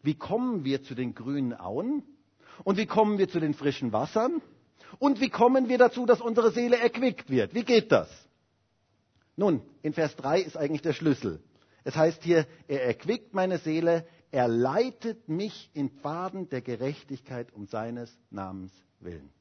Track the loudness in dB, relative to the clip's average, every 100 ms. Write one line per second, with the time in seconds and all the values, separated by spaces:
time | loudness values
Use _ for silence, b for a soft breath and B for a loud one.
0 | -4 -6 -4 -4 -2 -4 -2 -4 -4 -8
1 | -6 -6 -6 -4 -4 -6 -6 -6 -2 -4
2 | -6 _ _ _ B B -2 -2 0 2
3 | 2 2 0 0 -2 0 -2 -2 -2 -2
4 | 0 0 0 -2 -8 _ _ B B B
5 | 0 2 -2 4 4 6 2 6 6 4
6 | 2 2 4 2 2 2 2 4 2 2
7 | -2 -2 -2 0 2 -2 4 4 6 2
8 | 2 -14 _ _ _ _ _ _ _ _
9 | _ _ _ -2 0 0 -4 _ -6 -2
10 | -4 -4 0 0 0 -4 -4 -2 -2 0
11 | 0 0 -2 -8 _ _ b b -8 0
12 | 0 0 2 2 2 B -8 -4 -2 -2
13 | -4 -4 -4 -2 -2 -2 -2 0 2 0
14 | -2 b b 0 2 2 2 2 -2 -4
15 | -10 -8 -6 -6 -6 -10 -14 -6 -6 -6
16 | -8 -6 -8 -8 -8 -8 -6 -6 -6 -6
17 | -12 -16 -12 -12 -12 -14 -10 -8 -6 -8
18 | -12 _ _ -12 -10 -12 -14 _ _ _
19 | -16 -16 -18 _